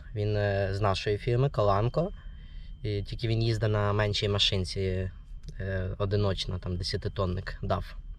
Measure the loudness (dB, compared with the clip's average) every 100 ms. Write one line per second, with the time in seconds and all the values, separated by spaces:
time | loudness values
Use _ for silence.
0 | -8 -2 0 2 2 2 0 2 2 2
1 | 0 0 2 2 2 4 4 4 4 2
2 | -2 -4 -12 -14 -12 -12 -12 -8 -4 -4
3 | -4 -4 0 2 2 2 2 4 4 4
4 | 2 2 2 4 4 2 0 0 0 0
5 | -2 -6 -12 -12 -10 -6 -4 -2 -2 -2
6 | 2 2 2 0 -2 -4 -2 -2 -2 -2
7 | -2 -2 0 -2 -4 -4 -2 -2 -2 -10
8 | -10